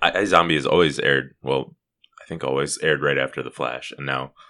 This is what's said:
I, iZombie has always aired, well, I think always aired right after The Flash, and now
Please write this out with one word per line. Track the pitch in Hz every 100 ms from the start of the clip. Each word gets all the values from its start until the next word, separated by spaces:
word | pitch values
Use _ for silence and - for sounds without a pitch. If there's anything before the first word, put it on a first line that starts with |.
I, | 85
iZombie | 92 101 87 85 78
has | 67
always | 85 82 69
aired, | - 69 - -
well, | 67 67 65 - _ _ _ -
I | -
think | 85
always | 69 67 73 -
aired | 80 73
right | 73 69
after | 67 -
The | 60
Flash, | - 64 62 - -
and | 69
now | 67 65 - -